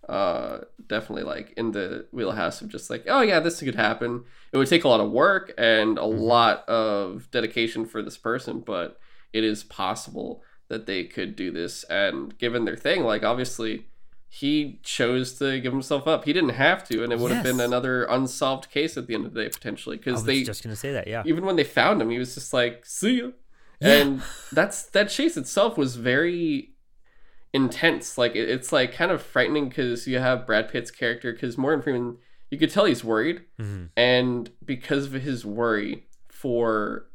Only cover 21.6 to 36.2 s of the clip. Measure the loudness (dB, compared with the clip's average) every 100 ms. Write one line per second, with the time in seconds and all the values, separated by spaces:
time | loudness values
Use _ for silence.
21.6 | 2 4 4 4 0 -2 -4 -8 -4 0
22.6 | 0 -2 -12 -2 0 0 -2 -12 -20 -20
23.6 | -20 0 6 8 6 0 -6 -12 -2 2
24.6 | 2 -2 0 2 2 2 0 0 -2 2
25.6 | 2 4 0 0 2 2 2 0 -2 -2
26.6 | -6 -20 _ -20 -20 -20 -20 -20 -4 0
27.6 | 0 2 2 2 -6 0 0 2 0 -2
28.6 | 0 2 2 0 0 0 0 2 2 2
29.6 | -2 -2 -2 -2 -2 0 2 0 2 0
30.6 | 0 -6 -8 -4 -2 -2 -6 -6 -6 -2
31.6 | 0 0 0 -2 -4 -10 -20 -20 -12 0
32.6 | 2 4 4 2 2 2 2 -4 -10 -10
33.6 | -8 -8 -4 2 6 6 4 0 -6 -12
34.6 | -8 -8 -2 -2 -2 -6 -4 -6 -6 -2
35.6 | 2 2 -2 -8 -12 -20